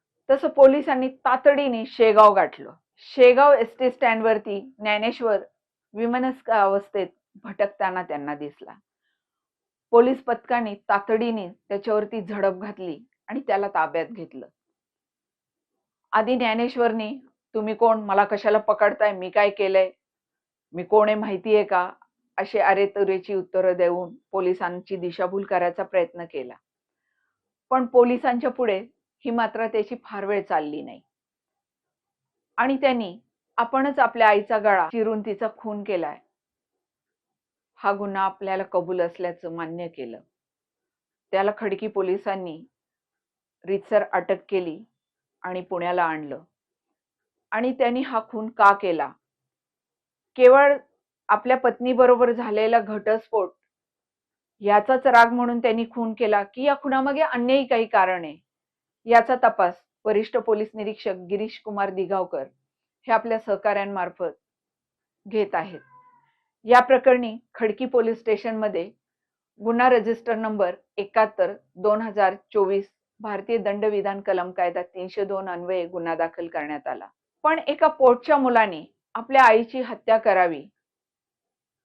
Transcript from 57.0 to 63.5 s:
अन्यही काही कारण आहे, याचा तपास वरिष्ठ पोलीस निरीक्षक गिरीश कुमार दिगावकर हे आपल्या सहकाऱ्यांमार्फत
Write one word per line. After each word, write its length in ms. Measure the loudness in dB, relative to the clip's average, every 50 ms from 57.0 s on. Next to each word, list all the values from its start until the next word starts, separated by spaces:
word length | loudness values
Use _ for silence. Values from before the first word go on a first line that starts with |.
| 0 -2 0 0
अन्यही 440 | -2 -2 -2 -4 0 2 2 0 2
काही 200 | 0 0 -2 -2
कारण 400 | 0 2 2 2 2 0 -4 -6
आहे, 120 | -10 -14 -16 _ _ _ _ _ _ _ _ _ _ _ _ -2
याचा 300 | 4 4 4 4 4 0
तपास 400 | 2 2 0 2 2 0 0 0 -6 _ _ _ _ -4
वरिष्ठ 320 | 0 0 0 0 -2 -4 -4
पोलीस 320 | 0 0 -2 -2 -2 -8 -8
निरीक्षक 400 | -10 -10 -10 -10 -8 -8 -8 -8 -8 -8 -6
गिरीश 320 | -6 -6 -6 -8 -10 -14 -14
कुमार 240 | -10 -6 -6 -6 -6
दिगावकर 540 | -4 -6 -6 -4 -4 -4 -4 -4 -6 -10 -10 -10 _ _ _ _ _ _ _ _ _ _ -6 -2
हे 40 |
आपल्या 280 | -2 -2 0 -2 -6 -4
सहकाऱ्यांमार्फत 1000 | -2 -4